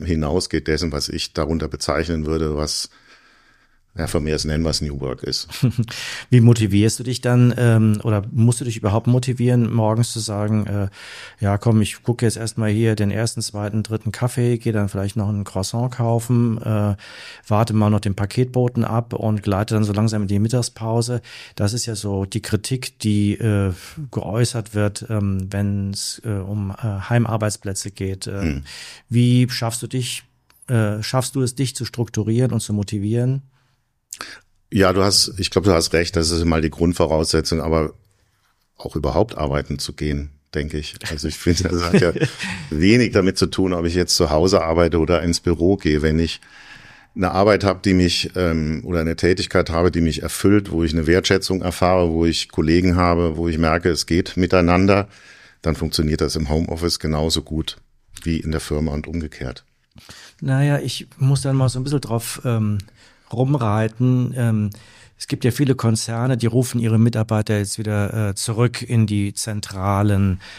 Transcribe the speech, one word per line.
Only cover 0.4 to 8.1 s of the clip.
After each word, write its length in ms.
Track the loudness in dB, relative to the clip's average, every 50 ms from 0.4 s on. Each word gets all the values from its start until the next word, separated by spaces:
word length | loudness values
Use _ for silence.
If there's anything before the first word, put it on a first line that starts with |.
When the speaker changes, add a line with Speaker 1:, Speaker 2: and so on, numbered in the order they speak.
| -2 -2 -4 -4 -2 -2
Speaker 1:
dessen, 240 | -2 -2 -2 -2
was 160 | -4 -4 -6 -6
ich 240 | -6 -8 -8 -6
darunter 380 | -6 -4 -2 -2 -2 -2 -4 -4
bezeichnen 560 | -6 -6 -4 -2 -2 -2 -2 -2 -2 -4 -2
würde, 320 | -2 -2 -2 -2 -2 -2 -2
was, 320 | -4 -4 -4 -6 -8 -10 _ _ _ _ -20 -20 _ _ _ _ _ _ _ _ _ _ _ _ _ _ -10 -8
ja, 80 | -6
von 180 | -4 -2 -2 -2
mir 120 | 0 -2
aus 100 | -2 -2
nennen 180 | -2 0 0 0
wir 60 | 0
es 120 | 0 -2
New 180 | -4 -6 -6 -6
Work 240 | -6 -6 -8 -6 -6
ist. 240 | -6 -6 -6 -6 -10 -4 -2 0 0 0 0 -2 -4 -6
Speaker 2:
<laughs> 360 | -10 -10 -10 -12 -12 -2 4
Wie 100 | 6 8
motivierst 600 | 8 8 8 6 4 2 4 4 4 4 2 -2
du 40 | -4
dich 160 | -6 -6 -4
dann, 320 | 0 2 4 6 6 4 4 4
ähm, 420 | 4 4 6 6 6 4 4 2 0
oder 200 | 0